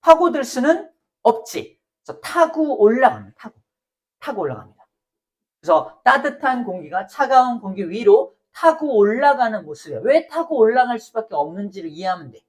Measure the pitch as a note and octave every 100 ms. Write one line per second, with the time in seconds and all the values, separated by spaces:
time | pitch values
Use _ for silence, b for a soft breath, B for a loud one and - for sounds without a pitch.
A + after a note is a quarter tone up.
0 | - D#4+ E4+ C#4+ C4 C4 B3+ E4 - _
1 | _ _ - - - - - _ _ _
2 | - - - F4 D#4+ D#4+ D#4 C4 G#3 A#3+
3 | B3+ - G2+ _ A3 _ _ _ _ _
4 | _ _ - A3+ D3+ B2+ - _ _ _
5 | _ _ _ _ _ _ D3+ D#4+ - -
6 | - C4 C#4+ - C#4 B3+ G3+ F#3 E3+ F3+
7 | F#3+ - C4+ C4 B3+ A#3 G3 F#3 F3+ G3+
8 | G#3 G#3 - _ _ - E4 D#4+ D4+ A3+
9 | G3+ A#3 C#4+ C#4 A#3 G#3+ D#3 D3+ D#3 C#3+
10 | G#3+ D4+ D#4+ D#4 E4 C#4+ A3 B3 B3 A#3
11 | - A3+ A3 D#3 D3 F3+ G3+ F#3+ E3 D3+
12 | F#3 F3+ C#3+ -